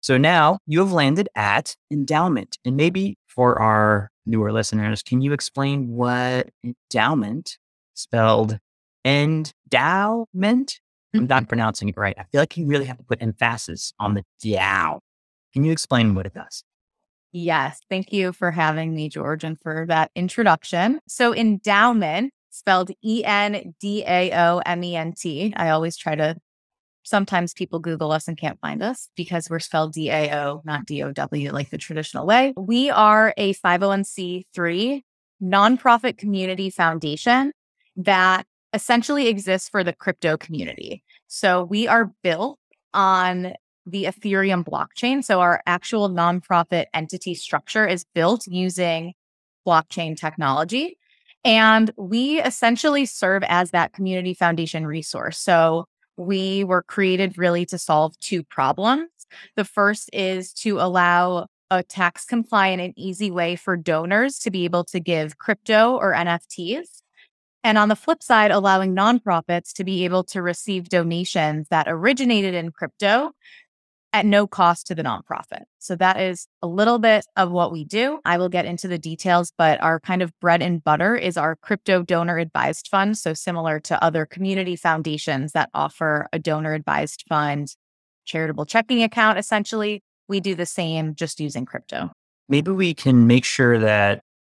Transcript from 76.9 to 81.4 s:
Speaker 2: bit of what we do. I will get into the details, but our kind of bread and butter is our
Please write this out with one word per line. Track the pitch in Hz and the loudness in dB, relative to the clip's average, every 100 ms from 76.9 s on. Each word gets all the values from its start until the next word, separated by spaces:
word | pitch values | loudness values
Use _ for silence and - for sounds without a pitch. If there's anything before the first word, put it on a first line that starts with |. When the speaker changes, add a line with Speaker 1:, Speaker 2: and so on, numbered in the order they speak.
| 240 | 4
Speaker 2:
bit | 226 214 - - | 4 4 2 -2
of | 185 | 0
what | 175 170 | 2 0
we | 165 | -2
do. | 151 208 254 302 - | -6 -2 -2 -2 0
I | 175 | 0
will | 180 | 0
get | 175 - | -2 -4
into | 175 190 | -6 -6
the | 175 | -8
details, | 160 165 190 175 175 - | -8 -6 2 2 2 2
but | 160 151 | 4 4
our | 160 165 | 2 0
kind | - 180 | -2 -2
of | 175 - | -2 0
bread | 175 170 | 2 2
and | 170 170 | 2 0
butter | 156 151 185 240 | 2 2 2 0
is | 185 | -2
our | 170 | -2